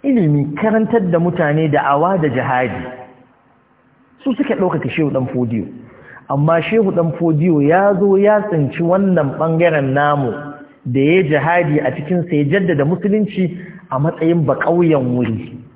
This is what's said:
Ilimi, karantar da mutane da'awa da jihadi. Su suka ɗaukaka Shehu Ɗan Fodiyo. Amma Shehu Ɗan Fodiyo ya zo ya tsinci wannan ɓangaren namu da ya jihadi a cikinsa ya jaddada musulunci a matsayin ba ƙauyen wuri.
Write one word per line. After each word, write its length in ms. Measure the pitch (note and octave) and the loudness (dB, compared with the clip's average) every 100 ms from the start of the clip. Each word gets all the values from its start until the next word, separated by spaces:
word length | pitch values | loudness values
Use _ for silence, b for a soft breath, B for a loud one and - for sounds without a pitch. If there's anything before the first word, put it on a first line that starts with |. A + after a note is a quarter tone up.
Ilimi, 500 | C#4 B3 D#3 D3 D3 - | 0 2 2 2 0 -2
karantar 460 | A3 A3 A3 A#3 F#3 | 0 0 2 0 2
da 80 | E3+ | 0
mutane 480 | F3 F3 D3+ D3+ D#3+ | 0 0 0 2 2
da'awa 460 | C#3+ C3+ C#3+ E3+ F#3+ | 0 2 2 2 0
da 60 | D#3 | 0
jihadi. 540 | B2+ B2 B2+ B2+ F2 E2 - - - _ _ _ _ _ _ _ _ _ _ | -2 -2 -2 -2 -4 -10 -14 -18 -20 _ _ _ _ _ _ _ _ _ _
Su 100 | C4+ A#3 | -4 -2
suka 200 | - A3 | -2 0
ɗaukaka 340 | F#3 E3 B2+ | 0 -2 -4
Shehu 200 | E3 D3 | -2 0
Ɗan 160 | C3+ B2+ | 0 -2
Fodiyo. 320 | B2+ A#2+ A2+ E2 - B B B B - | -2 -2 -4 -6 -12 B B B B -6
Amma 320 | C#3 D3+ E3 | 0 2 2
Shehu 300 | D#3 A3 G3 | 2 0 2
Ɗan 200 | F#3 E3 - | 0 -2 0
Fodiyo 420 | E3 D3+ F3+ D3+ | 0 2 2 2
ya 320 | C#3+ F3 G3+ G3 | 4 4 2 2
zo 180 | G3+ G3 | 2 4
ya 240 | G3+ G#3+ | 4 2
tsinci 420 | G3+ E3 C3+ C3+ | 0 -2 -2 -2
wannan 520 | E3+ F#3+ G3 F3 C#3+ - | 0 2 2 2 0 -2
ɓangaren 540 | D#3+ D#3+ E3+ D#3 C3+ | -2 2 2 2 0
namu 380 | C#3 D3 D3 B2+ F#2 - - B B - | 0 2 0 -2 -6 -12 -16 B B -4
da 140 | B2+ | 0
ya 240 | C#3 F3+ | 2 2
jihadi 560 | D#3 D3 D3 F3 E3 D3+ | 2 0 2 0 2 0
a 120 | C#3+ C#3 | -2 -6
cikinsa 400 | D3 F3+ - D3 | -4 -4 -2 -2
ya 80 | |
jaddada 420 | C#3+ G3 F3+ C#3+ C#3+ | 0 0 0 0 0
musulunci 720 | F3+ G3+ G#3+ G#3 F3+ F3 B B B - | 0 0 0 -2 -2 -4 B B B -8
a 100 | C3 | -2
matsayin 460 | D#3 E3 D#3+ E3+ D3 | -2 0 0 2 0
ba 100 | C3 | 0
ƙauyen 560 | - E3+ E3+ D3 B2 B2 | 0 2 2 2 0 -2
wuri. 420 | A2+ G#2+ E2+ - - | -2 -4 -8 -16 -20